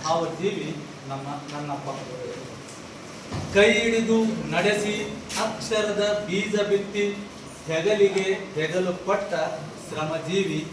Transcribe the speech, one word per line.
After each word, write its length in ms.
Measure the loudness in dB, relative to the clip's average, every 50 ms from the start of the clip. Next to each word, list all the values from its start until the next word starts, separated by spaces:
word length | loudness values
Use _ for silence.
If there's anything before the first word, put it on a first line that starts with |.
| 2
ಭಾವಜೀವಿ 640 | 2 2 2 2 0 -4 -2 -2 -2 -2 -2 -4 -4 -6 -6 -8 -10 -12 -12 -8 -8
ನಮ್ಮ 160 | -8 -6 -6 -6 -8 -8 -8 -8 -8
ನನ್ನಪ್ಪ. 340 | -8 -6 -6 -6 -6 -6 -6 -8 -8 -8 -8 -8 -8 -8 -8 -8 -8 -10 -12 -12 -12 -12 -14 -14 -14 -14 -14 -14 -14 -14 -14 -14 -14 -10 -6 -6 -6 -4 4 8
ಕೈ 140 | 8 10 10 8 6
ಹಿಡಿದು 380 | 4 4 4 4 4 6 4 4 4 4 2 0 -2 0 0
ನಡೆಸಿ 400 | 2 4 4 4 2 2 0 0 -2 -4 -6 -6 -10 -10 -6 -2 -2 -2
ಅಕ್ಷರದ 600 | -2 -2 -4 -4 0 0 2 2 2 2 2 2 2 2 0 0 0
ಬೀಜ 240 | 0 0 0 2 2 2 4 4
ಬಿತ್ತಿ 340 | 4 2 2 0 0 0 0 0 0 -4 -8 -12 -12 -14 -14 -14 -16 -12 -6 -2
ಹೆಗಲಿಗೆ 560 | -2 2 4 4 6 6 4 4 4 2 0 0 0 -2 -4 -6 -4
ಹೆಗಲು 380 | -2 -2 0 0 0 0 0 -2 -2 0
ಕೊಟ್ಟ 260 | 0 0 0 0 -2 -2 -2 -2 -2 -4 -6 -8 -10 -12 -12 -12
ಶ್ರಮಜೀವಿ 720 | -8 -6 -4 -4 -2 -4 -4 -4 0 0 0 2 2 0 -2 -4 -6